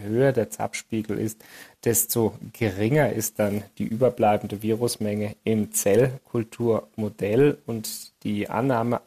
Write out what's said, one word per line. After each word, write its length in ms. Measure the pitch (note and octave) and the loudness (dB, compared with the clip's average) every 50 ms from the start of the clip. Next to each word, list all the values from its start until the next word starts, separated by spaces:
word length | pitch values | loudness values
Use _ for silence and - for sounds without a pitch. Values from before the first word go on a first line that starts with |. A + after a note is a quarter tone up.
| G2+ | -6
höher 300 | G#2 A2 A#2+ C3+ C#3 C3 | -2 2 4 4 4 4
der 180 | A#2+ G#2+ - | 2 0 -2
zap-Spiegel 680 | - - A2 G#2+ - - - _ A#2 A2 G#2+ - G2+ G#2+ | -4 -6 -6 -6 -6 -10 -10 _ -4 -4 -2 -2 -4 -2
ist, 240 | A2 A2 - - - - - - - - - _ - | -2 -4 -6 -8 -16 -20 -20 -20 -20 -20 -20 _ -2
desto 500 | A#2+ A2+ - - - - A#2+ A2+ G2+ - - - A2+ - | 0 2 2 0 0 0 0 0 0 0 -4 -12 -16 -6
geringer 580 | - A#2 G#2 F#2 F#2+ G#2 A2+ C#3+ D#3 C#3+ A2 | -2 -2 -2 0 0 0 2 4 4 2 2
ist 280 | - A2 G#2+ - - - | 0 -2 -4 -4 -2 0
dann 240 | G#2+ G2+ G2+ G#2 G2+ - _ - | 0 0 0 -2 -6 -10 _ -8
die 60 | G#2 | -6
überbleibende 760 | - A2+ A2 B2+ A#2+ A2+ - A2 G#2 G#2 G#2 - G#2 G#2+ G2+ | -4 0 2 2 2 2 4 4 4 4 2 0 -4 -8 -6
Virusmenge 760 | G#2+ G#2+ A2 G#2+ A#2+ A#2+ - - G#2+ G#2 G#2 G#2 G#2 G2+ G2+ - _ | -2 -2 0 0 0 -2 -2 -2 -4 -4 -2 -2 -4 -6 -6 -6 _
im 300 | A2 A2 G#2+ G#2 - - | 0 0 0 0 -2 -2
Zellkulturmodell. 1800 | - - G2+ G2 A2+ B2+ B2+ B2+ - - _ - A#2+ A2 - - - A#2+ A#2 A2 G#2 - - _ - G#2+ G#2 - - G2 G2 G#2+ B2 C#3+ D3 C#3+ - _ | -2 2 4 4 6 4 4 0 -6 -12 _ -4 -4 -4 -4 -6 -4 0 0 0 0 -2 -6 _ -6 -6 -6 -4 -4 -2 0 4 4 4 4 2 0 _
Und 480 | - A#2 A2 G#2+ - - - - - _ _ - | -8 -8 -8 -6 -8 -10 -12 -14 -18 _ _ -6
die 260 | G#2+ G#2 G#2 G2+ - | -4 -4 -4 -4 -4
Annahme 500 | - G#2 B2 C#3 B2+ A2+ A2+ A#2+ A#2+ - - | -2 -2 0 0 0 0 0 0 -2 -4 -4